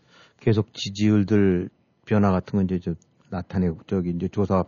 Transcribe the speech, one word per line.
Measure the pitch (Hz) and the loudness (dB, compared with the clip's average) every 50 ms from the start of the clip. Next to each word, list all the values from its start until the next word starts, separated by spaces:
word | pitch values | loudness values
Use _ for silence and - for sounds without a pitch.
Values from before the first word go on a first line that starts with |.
| _ _ _ _ - _ _ _ | _ _ _ _ -20 _ _ _
계속 | - 123 107 107 104 - - | 0 0 2 2 0 -4 -6
지지율들 | - - 101 98 101 104 107 107 107 101 92 107 104 101 95 90 87 90 - - _ _ _ _ _ _ | -12 -12 -10 -6 0 2 2 4 4 2 2 2 4 4 4 2 0 -2 -6 -12 _ _ _ _ _ _
변화 | - 113 104 101 101 92 | -2 0 2 2 2 2
같은 | 92 - - - | 0 -2 -2 -2
건 | 101 95 | -2 -2
이제 | 92 92 87 | -2 -2 -4
저 | - 90 82 - _ _ _ _ _ - | -4 -6 -8 -8 _ _ _ _ _ -12
나타내고 | - 87 87 - - 98 92 87 80 - - | -10 -10 -10 -6 -4 -2 -2 -2 -2 -6 -8
저기 | - 104 95 87 87 | -6 -4 -4 -2 -4
이제 | 87 85 90 | -4 -4 -6
조사 | 90 - 104 101 92 98 92 87 | -6 -4 -2 -2 0 0 0 -2